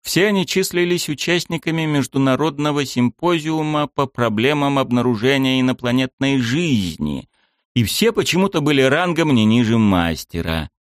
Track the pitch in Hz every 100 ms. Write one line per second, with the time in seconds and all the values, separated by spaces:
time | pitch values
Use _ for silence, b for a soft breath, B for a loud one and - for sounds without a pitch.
0 | - 165 208 196 175 190 190 175 175 175
1 | - 147 - 170 - 165 - 160 156 147
2 | 127 135 135 131 156 147 147 147 135 127
3 | 123 - 170 170 151 160 151 151 147 -
4 | 135 - 117 104 123 147 143 139 117 123
5 | 120 113 123 139 135 131 127 127 120 127
6 | 131 _ 139 139 117 139 175 120 90 78
7 | 76 67 - _ _ _ _ 123 110 -
8 | 220 220 170 170 196 175 147 143 131 147
9 | 180 160 160 123 107 117 113 117 107 92
10 | 85 80 - 85 82 80 76 _